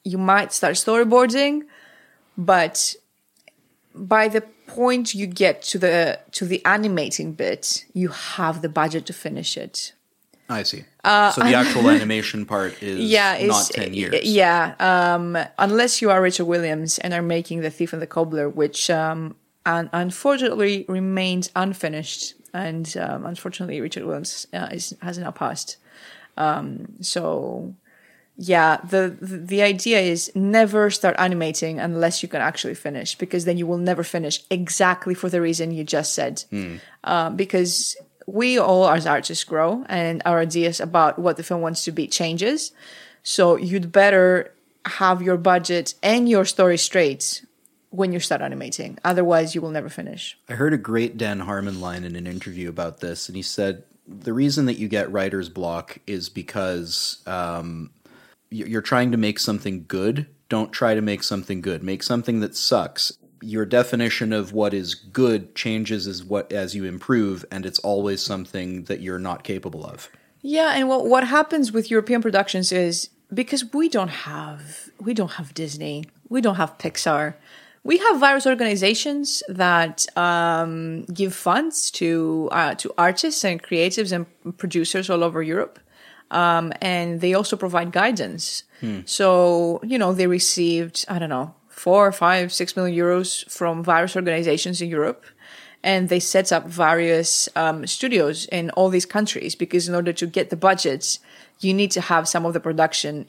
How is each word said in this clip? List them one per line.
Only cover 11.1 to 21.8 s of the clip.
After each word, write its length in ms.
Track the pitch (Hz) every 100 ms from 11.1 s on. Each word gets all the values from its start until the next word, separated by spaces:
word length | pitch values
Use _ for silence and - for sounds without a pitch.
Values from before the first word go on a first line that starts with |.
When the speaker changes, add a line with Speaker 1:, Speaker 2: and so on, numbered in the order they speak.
| 208 202
Speaker 2:
So 100 | -
the 120 | 240
Speaker 1:
<laughs> 80 | 247
Speaker 2:
actual 280 | 285 123 120
animation 560 | 302 107 110 107 107 101
part 340 | 101 92 -
is 180 | 101 95
Speaker 1:
Yeah, 320 | 220 214 98 127 202
Speaker 2:
not 140 | -
Speaker 1:
it's, 80 | -
Speaker 2:
ten 240 | - -
years. 300 | 98 92 -
Speaker 1:
yeah. 500 | - 208 175 170 160 -
Um, 580 | 185 180 175 175 175 170 - -
unless 420 | 202 220 240 -
you 100 | 214
are 120 | 185
Richard 220 | 185 180 170
Williams 520 | 175 160 156 160 -
and 140 | 180
are 100 | 175
making 380 | 170 170 170 170
The 80 | 156
Thief 220 | 151 170
and 80 | 165
the 60 | 147
Cobbler, 420 | 170 165 156 147
which, 400 | 147 147 - -
um, 460 | 160 160 165 156 - _ _
un-, 260 | 175 170 165
unfortunately 920 | 170 180 - 277 269 254 214 202 196 190
remained 640 | 185 190 190 185 180 - 180
unfinished. 800 | 196 185